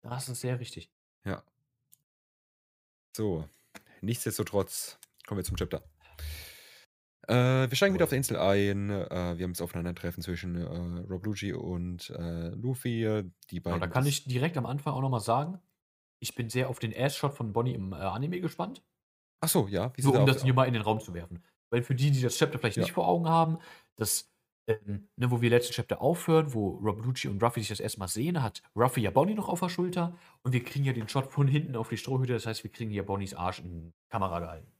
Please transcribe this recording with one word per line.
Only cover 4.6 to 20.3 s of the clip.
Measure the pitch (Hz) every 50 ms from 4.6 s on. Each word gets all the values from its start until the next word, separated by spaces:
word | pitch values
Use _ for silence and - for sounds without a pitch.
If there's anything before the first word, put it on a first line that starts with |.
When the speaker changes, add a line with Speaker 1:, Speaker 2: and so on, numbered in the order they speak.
| 95 - - - - - - _ - _ _ _ _
Speaker 2:
kommen | - 104 98
wir | 87
zum | - -
Chapter. | - 98 87 - 78 - - _ _ _ - - - - - - - - - - - - - - - - _ _ _ _ _ _ _ - -
Äh, | 107 123 123 127 131 131 131 127
wir | 131
steigen | 131 - 196 190
wieder | 185 175
Speaker 1:
Cool. |
Speaker 2:
auf | 156
der | - 131
Insel | 139 - 113
ein. | - 80 95 98 101 101 101 101 101 101 101
Äh, | 104 98 90 - - 90 87 87 87 85
wir | 90
haben | 90 90
das | -
Aufeinandertreffen | 87 87 - 87 85 87 87 - - 87 85 - 85
zwischen, | - 90 85 - 92 87
äh, | 87 85 - - 87 87 87 87 87 90 98
Rob | 92 92 92
Lucci | 107 104 98 - 101 85
und, | - - 90 90 87 87 90 90 87 - -
äh, | 82 - 85 85 85 85 85 85
Luffy. | - 101 110 127 131 123 - 127 117 113 113 110 107 107 98 90 - _ - _
Die | - 87 -
Speaker 1:
Genau, | 85 87 87
da | 90
Speaker 2:
beiden | 90
Speaker 1:
kann | - 131 131
Speaker 2:
dis- |
Speaker 1:
ich | 143 139 - -
direkt | 135 123 123 131 170 170
am | 127 120
Anfang | - 135 143 143 151 139
auch | 127
noch | 135 135
mal | 127 117
sagen, | 104 - 113 123 147 160 185 185 _ _ _ _ _ _ _ _ _ _ _ _
ich | - - -
bin | - 120 113
sehr | 107 127 127 127
auf | 123 -
den | - 113 107
Ass-Shot | - 123 139 139 - - 143 143
von | - 131 110 98
Bonnie | 113 117 127 123
im, | - 98 95 95
äh, |
Anime | 73 98 98 92 107 135 156 180 180
gespannt. | 180 160 - - 165 196 262 - _ _ _ _ _ _ _ _ _ _ _ _
Speaker 2:
Ach | - 160
so, | - 180 120 98
ja, | 101 90 92 127 123
wie | - 127
Speaker 1:
So, | 143 131
Speaker 2:
sieht |
der | 120 104
Speaker 1:
um |
Speaker 2:
aus? | 139